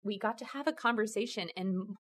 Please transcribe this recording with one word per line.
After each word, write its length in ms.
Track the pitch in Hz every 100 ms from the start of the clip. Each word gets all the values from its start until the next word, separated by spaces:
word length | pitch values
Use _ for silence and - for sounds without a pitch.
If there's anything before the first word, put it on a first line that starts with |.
we 140 | 202 202
got 200 | 214 226
to 60 | 240
have 220 | 277 294
a 60 |
conversation, 760 | 311 233 233 214 208 240 - 170 -
and 400 | 190 185 208 190